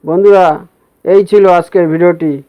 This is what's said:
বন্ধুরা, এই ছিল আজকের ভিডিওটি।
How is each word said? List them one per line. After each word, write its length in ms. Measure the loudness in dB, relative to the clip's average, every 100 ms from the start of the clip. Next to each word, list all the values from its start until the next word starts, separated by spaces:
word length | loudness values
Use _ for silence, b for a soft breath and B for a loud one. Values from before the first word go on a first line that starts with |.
বন্ধুরা, 420 | -4 0 2 4 2 -2 -12 _ _ _
এই 160 | -2 0 2
ছিল 180 | 0 2
আজকের 360 | 0 -2 -4 -4
ভিডিওটি। 440 | -2 -2 -2 -6 -8